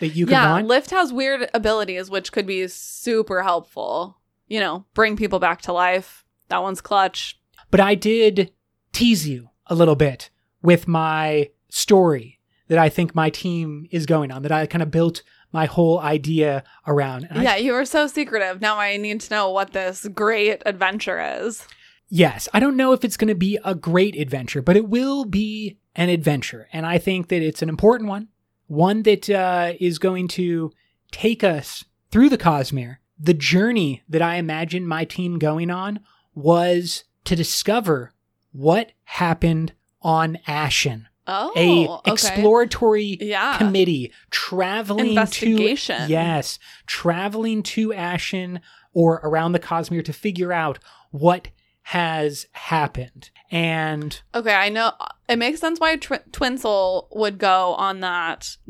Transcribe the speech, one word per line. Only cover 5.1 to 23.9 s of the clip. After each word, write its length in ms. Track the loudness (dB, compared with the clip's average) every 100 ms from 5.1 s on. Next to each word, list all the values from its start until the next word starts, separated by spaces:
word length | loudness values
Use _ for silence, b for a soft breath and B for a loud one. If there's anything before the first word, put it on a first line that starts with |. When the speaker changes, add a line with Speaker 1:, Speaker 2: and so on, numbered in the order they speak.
| 0
Speaker 2:
people 220 | -2 0
back 240 | 0 0
to 100 | -2
life. 520 | 0 2 0 -4 -16 _ _ -6
That 140 | -4
one's 180 | -4 -6
clutch. 580 | -2 2 2 -2 -10 -14 _ _ _
Speaker 1:
But 80 | 4
I 140 | 6
did 560 | 4 2 4 4 4 0 _ _ _ _
tease 360 | 2 4 4 0
you 220 | -8 -12 _ -2
a 60 | 4
little 180 | 6
bit 360 | 6 2 0 -12 _ _ _
with 260 | 4 4 4
my 600 | 0 0 0 0 0 0 _ _
story 680 | -6 4 6 6 2 -4 _ _ _ 0
that 120 | 4
I 100 | 4
think 260 | 2 -2
my 160 | 0 -2
team 560 | -2 -4 -4 -6 -10 -8
is 140 | -6 0
going 260 | 0 0
on, 100 | -6
that 100 | -4
I 140 | -2 -2
kinda 200 | -2 -2
built 360 | 0 0 -2 b b b
my 140 | -2 0
whole 320 | 2 4 4
idea 640 | 2 -2 0 0 2 0 b b -2
around. 400 | 0 0 -6 -6
And 100 | 0
I 20 |
Speaker 2:
Yeah, 140 | 0 2
you 160 | 0
were 120 | 0
so 220 | 0 0 0
secretive. 540 | -2 -4 -2 -4 -2
Now 160 | -2 0
I 180 | -2 -2
need 240 | -4 -8
to 120 | -4
know 160 | -2 0
what 220 | -2 -4
this 340 | -4 -6 -6 -10
great 480 | -2 0 2 0 0
adventure 560 | -4 -2 -2 -2 -4 -4
is. 460 | -4 -6 -8 -8 -16 b b b _
Speaker 1:
Yes, 400 | 2 2 2 -2
I 60 | 0
don't 160 | 2 2
know 160 | 4
if 120 | 2
it's 120 | 2 0
gonna 180 | 0 2
be 220 | 0 -2
a 100 | -4 -6
great 400 | 0